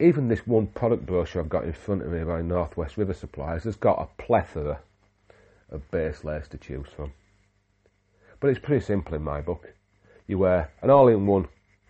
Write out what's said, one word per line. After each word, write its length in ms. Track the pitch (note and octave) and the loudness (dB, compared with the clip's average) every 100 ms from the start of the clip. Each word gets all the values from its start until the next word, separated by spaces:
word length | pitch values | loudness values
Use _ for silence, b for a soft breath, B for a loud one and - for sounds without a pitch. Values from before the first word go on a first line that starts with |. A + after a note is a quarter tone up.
even 300 | E3 D3 B2+ | 4 4 2
this 180 | A2 - | -2 0
one 200 | A2+ G2+ | 0 0
product 380 | - A#2 A#2 C#2 | -2 0 0 -2
brochure 360 | F2+ E2 F#2 | -2 -2 -4
I've 80 | D#2 | -4
got 160 | F2 - | -4 -4
in 80 | |
front 300 | E2+ - G2 | -8 -4 -4
of 80 | C#2 | -4
me 120 | E2+ | -6
by 180 | D#2+ E2 | -4 -4
Northwest 540 | E2+ F2+ E2 - D#2 - | -2 -2 -2 -6 -8 -4
River 180 | G2 | -4
Supplies 520 | F2 D#2+ - D#2 E2+ A2+ | -4 -10 -10 -8 -6 -6
has 100 | G#2 | 0
got 260 | G#2+ - | 2 2
a 200 | - - | -2 -8
plethora 580 | - F2+ E2+ D#2+ D2 C#2+ - _ _ _ _ b b b b | 0 2 2 -6 -6 -6 -10 _ _ _ _ b b b b
of 220 | D2 - | -14 -6
base 320 | F2 D#2 D2+ | -4 -4 -6
layers 240 | D2+ D2+ C#2 | -8 -8 -10
to 100 | - | -16
choose 300 | - C#2 C#2+ - | -12 -12 -12 -12
from. 160 | C#2+ - _ _ _ _ _ _ _ _ _ b b b | -14 -14 _ _ _ _ _ _ _ _ _ b b b
But 120 | C#3 | 0
it's 80 | C3 | 0
pretty 260 | - C#3 - | 0 0 0
simple 300 | G2+ - D#2 | -2 -2 -6
in 80 | |
my 180 | D2+ D2 | -6 -6
book. 320 | D2+ F2 - - _ _ b b - | -6 -8 -10 -20 _ _ b b -6
You 120 | F#2+ | 0
wear 340 | F#2 F2+ D#2+ - | 2 2 0 -4
an 80 | B2 | 4
all-in-one 600 | C#3 B2+ A2 G2 G2 - _ _ _ - | 8 8 6 4 2 0 _ _ _ -6